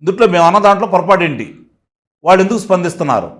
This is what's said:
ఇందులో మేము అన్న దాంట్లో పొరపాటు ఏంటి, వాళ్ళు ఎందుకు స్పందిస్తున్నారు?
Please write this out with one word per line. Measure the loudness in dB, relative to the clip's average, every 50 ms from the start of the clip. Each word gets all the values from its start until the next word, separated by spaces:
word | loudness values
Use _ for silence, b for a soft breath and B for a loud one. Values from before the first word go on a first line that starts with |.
ఇందులో | -6 -6 -2 0 0 0
మేము | 2 2 2
అన్న | 2 2 4
దాంట్లో | 2 2 2 2 0 -2
పొరపాటు | -2 -2 2 2 2 2 0
ఏంటి, | -2 -4 -6 -10 -14 -16 -20 -20 _ _ _ _ _ _ _ _ _ _ _ 0
వాళ్ళు | 2 2 2 2
ఎందుకు | 0 -2 -4
స్పందిస్తున్నారు? | -2 -2 -2 -2 -2 -4 -6 -4 -4 -2 -2 -2 -4 -6 -12